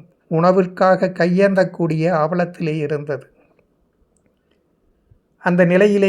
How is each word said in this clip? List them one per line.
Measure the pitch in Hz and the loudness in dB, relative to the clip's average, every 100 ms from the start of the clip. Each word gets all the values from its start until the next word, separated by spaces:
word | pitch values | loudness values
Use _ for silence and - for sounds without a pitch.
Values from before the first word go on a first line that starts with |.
| - _ - | -18 _ -6
உணவிற்காக | 160 175 185 180 185 190 185 185 | 0 2 2 0 0 2 2 0
கையேந்தக்கூடிய | 180 175 180 196 190 180 - 170 156 160 175 | -2 0 2 2 2 -2 -2 -4 -2 -2 0
அவலத்திலே | 156 175 175 175 165 156 | -2 -2 -4 -6 -6 -4
இருந்தது. | 143 151 147 135 - _ _ _ _ _ _ _ _ _ _ _ _ _ _ _ _ _ _ _ _ _ | -4 -6 -6 -10 -12 _ _ _ _ _ _ _ _ _ _ _ _ _ _ _ _ _ _ _ _ _
அந்த | 180 175 | -2 2
நிலையிலே | 175 180 208 202 | 4 4 2 2